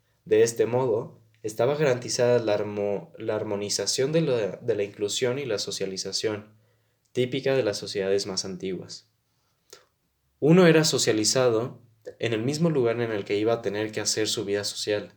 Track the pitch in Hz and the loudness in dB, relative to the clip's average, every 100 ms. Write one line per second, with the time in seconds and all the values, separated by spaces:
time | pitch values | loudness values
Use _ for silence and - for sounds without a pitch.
0 | _ _ - 107 117 - 110 123 131 113 | _ _ 2 4 4 2 0 2 0 0
1 | - - _ _ 107 110 120 147 147 123 | -4 -12 _ _ -8 0 0 2 0 0
2 | 123 - 120 123 110 104 104 104 101 98 | -2 0 4 4 2 0 -2 -4 -2 -4
3 | - - 110 107 107 101 101 - 98 - | -8 -10 -4 -4 -4 -4 -4 -4 -2 -2
4 | 135 160 156 120 98 90 113 104 101 - | 0 2 2 0 -2 -4 -2 -2 -2 -4
5 | 104 - 123 131 135 101 - 95 95 95 | -4 0 -2 -2 -4 -4 -4 -6 -6 -6
6 | 98 - 110 104 - _ _ _ _ _ | -6 -4 -4 -4 -8 _ _ _ _ _
7 | _ - 123 135 135 135 110 98 101 104 | _ -4 -2 -2 0 2 0 -2 -6 -4
8 | 95 98 98 95 95 90 92 87 - - | 0 0 0 -6 -6 -8 -8 -8 -10 -18
9 | - _ _ _ _ _ _ - _ _ | -20 _ _ _ _ _ _ -20 _ _
10 | _ _ _ _ 139 175 175 156 156 131 | _ _ _ _ 6 8 8 8 4 2
11 | 123 107 107 135 127 110 127 - - _ | 0 2 2 2 2 2 -2 -8 -20 _
12 | - - 113 113 120 151 170 147 117 117 | -20 -8 -4 -2 -2 0 0 2 0 0
13 | 117 107 98 101 107 117 101 101 110 107 | -2 -4 -2 -2 0 0 -2 -4 -4 -4
14 | 101 - 107 - 101 101 101 - - 104 | -4 -2 -2 -2 -2 -4 -4 -6 -4 -4
15 | 92 | -4